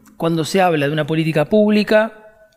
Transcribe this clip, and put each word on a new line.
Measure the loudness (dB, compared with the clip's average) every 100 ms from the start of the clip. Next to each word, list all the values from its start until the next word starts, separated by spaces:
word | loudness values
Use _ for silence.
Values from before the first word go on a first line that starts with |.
| -20 -6
cuando | -4 -2
se | -2 0
habla | 0 0 -2
de |
una | -4 -4
política | -2 -2 -2 0
pública, | 2 2 2 2 2 0 -6 -20 _ _